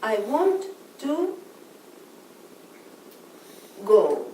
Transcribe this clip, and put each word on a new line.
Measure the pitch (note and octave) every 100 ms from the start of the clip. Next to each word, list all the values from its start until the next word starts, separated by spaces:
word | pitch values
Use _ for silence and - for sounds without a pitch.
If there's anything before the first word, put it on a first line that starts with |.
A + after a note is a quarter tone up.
I | A3+ G#3+
want | G#3 C#4+ F#4 F#4 - - - -
to | C#4 D4+ F#4 - - - - - - - - - - - - - - - - - - - - - - - - -
go. | G3+ G#3+ - D3 -